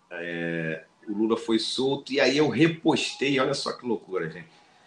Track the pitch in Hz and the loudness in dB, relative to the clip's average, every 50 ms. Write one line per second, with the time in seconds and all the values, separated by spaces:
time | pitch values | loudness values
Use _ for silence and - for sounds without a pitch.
0 | _ - 87 87 85 85 85 85 85 85 85 85 82 80 80 78 - _ _ _ | _ -14 -12 -10 -8 -6 -6 -4 -4 -2 -2 -2 -2 -4 -4 -6 -10 _ _ _
1 | - - 104 101 110 110 113 110 - - 113 110 107 - - 123 131 135 143 143 | -10 -8 -2 0 0 2 0 0 0 0 0 0 0 -2 -2 -2 0 0 0 -2
2 | - - 131 139 135 127 135 143 156 139 107 117 156 170 165 - - 165 143 117 | -4 -4 0 2 4 4 4 4 4 4 4 4 4 4 2 2 2 2 2 2
3 | - - - - 131 143 143 131 131 147 139 - - - - - - 123 110 90 | 0 -4 -4 -2 0 0 2 2 2 2 0 -2 -2 -6 -6 -6 -4 -4 -4 -4
4 | - - 92 90 82 80 82 90 82 - _ _ _ _ _ _ _ | -4 -4 -4 -4 -4 -4 -8 -12 -16 -18 _ _ _ _ _ _ _